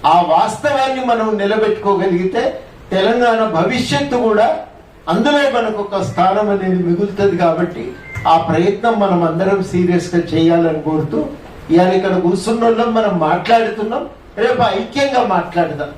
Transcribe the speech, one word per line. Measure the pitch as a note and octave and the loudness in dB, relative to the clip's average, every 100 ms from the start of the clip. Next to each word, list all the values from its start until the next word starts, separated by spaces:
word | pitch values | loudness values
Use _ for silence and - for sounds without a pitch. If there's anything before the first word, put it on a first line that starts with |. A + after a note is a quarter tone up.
| D#3 | 4
ఆ | E3+ F3+ | 2 4
వాస్తవాన్ని | D#4+ - - D4 C#4 C4 C4 A#3+ | 2 2 -2 -2 0 0 -2 -2
మనం | A3+ A3 G#3 | 0 0 -2
నిలబెట్టుకోగలిగితే | G3+ A3 G#3+ - G3+ F#3 F#3+ F3 F#3 A3+ C4 - - - - | 0 0 0 0 0 0 2 0 0 0 -2 -4 -16 -20 -4
తెలంగాణ | F#3+ F#3+ A#3+ A#3+ A3+ G#3+ E3+ | 0 2 2 2 2 0 0
భవిష్యత్తు | - A#3+ - C#4+ C#4+ B3 | 0 -2 -2 -2 0 0
కూడా | A3+ G#3 A3 - - - - - - | 2 2 2 0 -8 -20 -20 -16 -4
అందులో | F#3 C#4 D4 C#4 A#3+ | 0 2 2 2 0
మనకు | A3 G#3+ | -2 -4
ఒక | G3 G3 | -4 -4
స్థానం | - - F#3+ G3 G#3 | -4 0 2 2 0
అనేది | G3 F#3 F3+ | 0 0 0
మిగులుతుంది. | E3+ F3 G3+ - G3+ E3+ | 0 0 -2 0 0 2
కాబట్టి | E3+ D#3+ F3 - - - - - - | 0 0 -4 -6 -12 -12 -14 -6 2
ఆ | E3 | 2
ప్రయత్నం | E3 D#3+ F#3+ G3+ A#3 A3+ | 2 0 2 2 0 2
మనం | G3 F3 | 2 2
అందరం | E3+ E3 F#3+ G3 | 0 0 0 0
సీరియస్గా | F#3 F3+ F3+ F3 E3 E3+ | 0 0 2 0 0 -4
చేయాలని | - D#3 E3 E3+ E3 D3+ | 0 2 2 4 2 0
కోరుతూ, | D#3 D#3 C#3+ - D4+ - - - - | -2 -2 -2 -4 -6 -10 -18 -18 0
ఇవాళ | E3 F#3 | 4 4
ఇక్కడ | F#3 G3 F#3 | 2 0 0
కూర్చున్న | E3+ G3 A3+ A3+ | 0 0 -2 0
వాళ్ళం | A#3 A3+ A#3 | 2 2 0
మనం | A3+ G#3 F3+ | 2 0 0
మాట్లాడుతున్నాం, | D#3 F3 - A#3 A3+ G#3+ G#3+ C4 - - - - | 0 0 2 2 2 -4 -4 -6 -8 -14 -16 -4
రేపు | A#3 B3+ | -2 2
ఐక్యంగా | A#3 F#3+ A3+ C#4+ C#4 B3+ G#3 | 0 0 -4 -2 0 0 0
మాట్లాడదాం. | F3+ F3 E3+ D#3 D3 D3+ | -2 -2 -2 -2 -4 -10